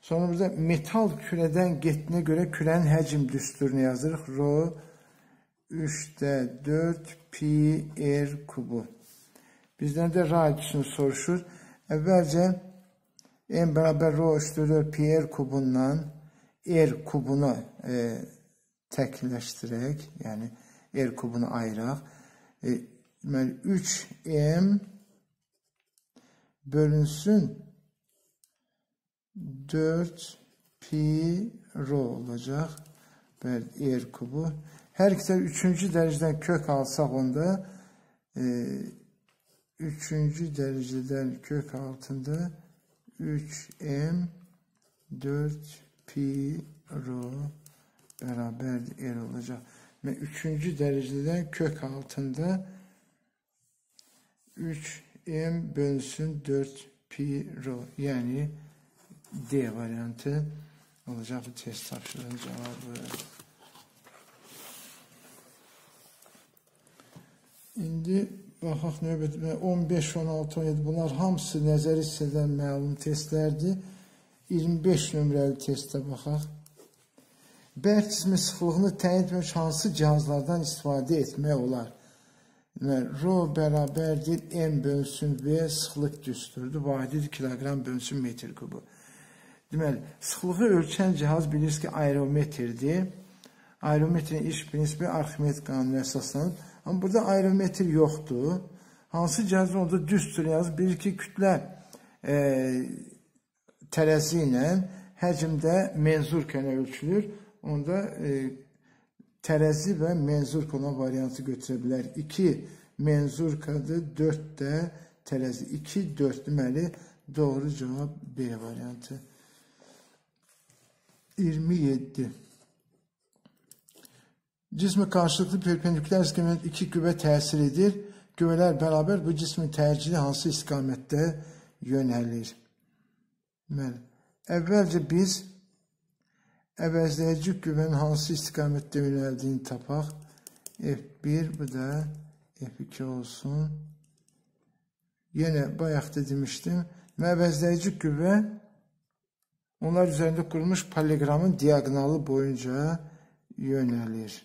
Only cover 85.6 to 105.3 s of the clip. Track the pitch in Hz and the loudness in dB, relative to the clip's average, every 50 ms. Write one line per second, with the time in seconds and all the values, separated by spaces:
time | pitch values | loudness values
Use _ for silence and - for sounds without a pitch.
85.6 | 165 156 151 - - - - 147 147 147 147 - - 131 123 - - - - - | 2 0 -2 -4 -4 -6 -4 -2 -2 -2 -2 -4 -8 -8 -8 -8 -8 -12 -12 -10
86.6 | 127 127 143 156 143 143 139 135 131 123 135 156 147 147 - - 131 131 127 123 | -10 -6 -6 -4 -2 -2 -2 -2 -2 -2 -2 -2 -4 -4 -6 -6 -6 -6 -4 -4
87.6 | 135 139 143 139 127 131 127 127 120 - 143 139 127 123 113 113 - 117 - - | -4 -4 -4 -4 -4 -4 -6 -6 -6 -4 -4 -4 -4 -4 -6 -8 -12 -14 -14 -12
88.6 | - - - 120 - - - - - - - - - - - - - - - _ | -12 -12 -12 -14 -16 -18 -20 -20 -20 -20 -20 -20 -20 -20 -20 -20 -20 -20 -20 _
89.6 | _ _ - 156 160 147 135 113 - - - - - - - - - 180 180 170 | _ _ -4 -2 0 0 0 -2 -6 -12 -16 -12 -8 -8 -8 -4 -2 -2 0 2
90.6 | 233 233 196 170 165 151 - - 196 190 185 147 147 147 156 165 160 147 151 151 | 4 6 6 4 4 2 0 2 2 2 2 2 2 2 2 2 2 0 2 2
91.6 | 151 156 151 151 - - - - 151 143 139 143 143 135 143 147 143 147 - - | 2 2 0 -2 -4 -6 -2 0 2 2 2 2 2 2 2 2 0 0 -2 -6
92.6 | 123 117 117 117 127 139 160 180 190 185 - - - - - - - - _ _ | -4 -4 -4 -2 0 0 2 2 0 -2 -6 -12 -20 -20 -20 -20 -20 -20 _ _
93.6 | - _ _ _ - 156 151 151 156 160 175 170 147 - 160 156 147 156 156 - | -20 _ _ _ 0 2 4 4 4 4 4 2 0 0 -2 -2 -2 -2 -4 -4
94.6 | - - - 147 151 151 - - 175 175 175 160 151 151 - - 147 147 139 147 | -8 -6 -2 0 0 0 0 -2 -4 -2 0 -2 -2 -4 -2 0 0 0 0 -2
95.6 | - - 135 131 127 127 131 135 131 - - 139 123 - - 147 151 180 175 - | -4 -6 -2 0 0 2 0 0 -2 -2 -4 -4 -6 -4 -4 -2 -2 -2 -4 -6
96.6 | - - - - _ 151 180 185 180 190 190 226 220 - 196 196 190 190 190 196 | -12 -20 -20 -14 _ -4 -2 0 0 2 2 2 4 4 4 4 6 6 6 6
97.6 | 196 175 - - 196 175 151 156 156 147 151 - - - 131 120 131 151 175 185 | 4 2 0 2 0 4 6 6 6 6 4 -2 -6 -4 -2 0 0 0 0 -2
98.6 | - - - - - - - _ _ _ - 165 170 170 - - 226 190 185 190 | -4 -10 -18 -20 -20 -20 -20 _ _ _ -2 0 0 0 2 0 2 4 4 4
99.6 | 190 185 180 196 185 160 170 190 156 151 202 196 147 - - - 160 160 160 160 | 4 4 2 0 0 2 2 0 2 4 2 2 2 2 -2 -2 0 2 2 2
100.6 | 175 175 160 156 180 185 180 - - 202 170 - - - - - 196 196 185 190 | 2 0 0 0 2 2 2 0 0 -4 -4 -4 -8 -12 -4 2 4 4 4 4
101.6 | 190 - - - - - - - - - _ _ - - 143 143 143 139 135 131 | 0 -6 -16 -18 -20 -20 -20 -20 -20 -20 _ _ -4 0 2 4 4 4 4 2
102.6 | 131 131 127 127 127 127 - - - 120 117 - _ _ _ _ _ _ _ _ | 2 0 0 -2 -4 -4 -8 -12 -12 -16 -20 -20 _ _ _ _ _ _ _ _
103.6 | _ _ - _ - - - - 160 156 156 151 151 - 165 170 160 139 127 123 | _ _ -20 _ -18 -6 0 2 4 6 6 4 4 2 2 2 2 4 4 4
104.6 | 135 156 180 190 185 - - - - - - - - 180 | 4 4 2 2 0 -2 -6 -14 -18 -20 -8 -2 0 0